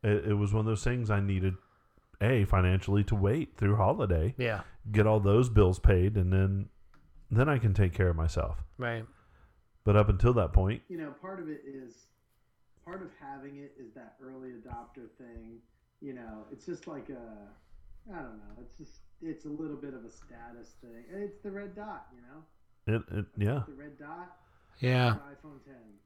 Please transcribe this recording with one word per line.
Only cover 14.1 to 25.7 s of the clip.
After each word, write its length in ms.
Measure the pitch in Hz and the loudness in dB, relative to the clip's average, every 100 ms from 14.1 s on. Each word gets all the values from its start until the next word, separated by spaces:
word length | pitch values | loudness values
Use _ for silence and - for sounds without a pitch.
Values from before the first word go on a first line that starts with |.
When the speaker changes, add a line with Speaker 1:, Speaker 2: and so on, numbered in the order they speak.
| _ | _
Speaker 3:
early 280 | 131 131 131 | -20 -16 -16
adopter 580 | 120 117 104 - - 117 _ | -18 -14 -16 -16 -20 -20 _
thing. 420 | 120 117 113 117 _ _ _ _ | -20 -18 -18 -20 _ _ _ _
You 120 | 143 | -16
know, 300 | 127 113 107 107 | -14 -14 -16 -18
it's 140 | 139 - | -18 -12
just 220 | 170 - | -12 -12
like 200 | 147 117 | -16 -14
a, 380 | 127 113 107 104 - _ - - - - | -16 -16 -20 -20 -20 _ -20 -20 -20 -16
I 60 | 175 | -14
don't 200 | 131 107 | -14 -16
know. 160 | - - | -18 -18
It's 160 | 123 - | -20 -18
just, 240 | 151 - - - | -20 -20 -20 -14
it's 240 | 165 151 151 | -12 -12 -10
a 40 | |
little 260 | 147 156 139 | -10 -8 -10
bit 180 | 139 | -12
of 120 | 127 113 | -14 -18
a 40 | |
status 680 | - - 117 120 117 110 - | -20 -20 -20 -20 -20 -20 -20
thing. 220 | 123 113 120 | -20 -20 -16
And 80 | 190 | -10
it's 160 | 202 202 | -10 -10
the 120 | 208 | -12
red 240 | 196 202 190 | -12 -12 -14
dot, 320 | 214 - - - | -14 -14 -18 -20
you 60 | |
know? 720 | - 151 160 _ _ _ - 110 | -20 -20 -20 _ _ _ -4 -4
Speaker 1:
It, 200 | - 92 | -4 -10
it, 20 | |
Speaker 3:
It's 180 | 98 - | -10 -4
Speaker 1:
yeah. 260 | 101 139 - | -2 -2 -6
Speaker 3:
the 60 | |
red 240 | 135 147 - | -12 -20 -18
dot. 380 | 147 170 185 - _ _ _ - | -18 -16 -16 -20 _ _ _ -4
Speaker 2:
Yeah. 360 | 123 127 123 113 | 0 2 2 0
Speaker 3:
It's 40 | - - | -6 -20
the 40 | 156 | -20
iPhone 160 | 139 | -20
ten. 100 | 139 | -20